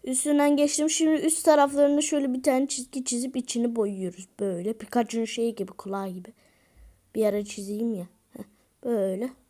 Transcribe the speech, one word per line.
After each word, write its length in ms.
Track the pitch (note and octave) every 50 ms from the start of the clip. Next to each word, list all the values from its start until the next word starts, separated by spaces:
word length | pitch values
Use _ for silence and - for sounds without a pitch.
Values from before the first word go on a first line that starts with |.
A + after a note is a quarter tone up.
| -
Üstünden 520 | B3+ C4 B3+ - D4 D4 C#4+ C#4+ D4 D4
geçtim. 340 | C#4 D4 D4 - - D4+ D#4+
Şimdi 300 | D#4 - D#4+ D#4 D#4 D4
üst 240 | - D#4+ D#4+ - -
taraflarını 580 | E4 D4+ D4 C#4+ C#4 C#4 C#4+ C#4+ C#4+ C#4+ C#4+
şöyle 320 | D4 - D#4 D4 C#4 C4 B3
bir 80 | B3+
tane 240 | C4 D4+ B3+ C4 C#4
çizgi 380 | C4+ - - B3 - - C#4 B3+
çizip 320 | - B3 A#3 B3 C4 C4+
içini 400 | B3+ B3 - - A#3 A#3 A#3+ A#3
boyuyoruz. 520 | A3+ G#3+ G3+ G3+ F#3+ F#3+ F3+ F3+ - F#3+ _ _ -
Böyle 320 | G#3 G3 F#3 E3+ F3+ G#3
Pikachu'nun 520 | A3+ A3 A3 - - A#3+ A#3 G#3+ - A3+ A3+
şeyi 300 | A3 - A#3+ A#3 A#3 A#3
gibi, 180 | A3+ G3 F#3
kulağı 360 | - - - G3 G3 G3 G3 F#3+
gibi. 240 | F3+ F#3 F3+ A3+ _ _ _ _ _ _ _ _ _ - - - _ _ _ _ -
Bir 120 | A3 G#3+
ara 180 | G#3 G3+ G#3 G#3
çizeyim 500 | G#3 - - G3 G3 G#3 G#3 A#3 A#3 A3+
ya. 120 | F#3 F3 F3 _ _ _ _ _
Heh, 80 | - G3+ _ _ _ _ _ _ _ -
böyle. 460 | B3 A#3 G#3+ F#3+ F#3+ F#3 F#3+ A#3 C4 B3+ _ _